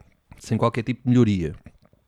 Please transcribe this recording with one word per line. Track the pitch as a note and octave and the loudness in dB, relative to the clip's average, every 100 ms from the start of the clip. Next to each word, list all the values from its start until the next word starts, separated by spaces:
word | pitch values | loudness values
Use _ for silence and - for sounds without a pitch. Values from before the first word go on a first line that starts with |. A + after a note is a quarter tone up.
| _ _ _ - | _ _ _ -16
sem | - A2 | -6 -2
qualquer | A#2 B2 | -2 -4
tipo | A2+ A#2+ | -6 -6
de | B2 | 2
melhoria, | B2 A2+ F#2+ D#2 - - _ _ _ | 4 4 2 -2 -8 -18 _ _ _